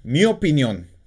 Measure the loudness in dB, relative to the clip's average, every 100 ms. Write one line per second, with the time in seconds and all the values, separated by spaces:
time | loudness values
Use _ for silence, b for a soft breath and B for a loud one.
0 | -4 2 2 2 0 0 0 -4 -10 -20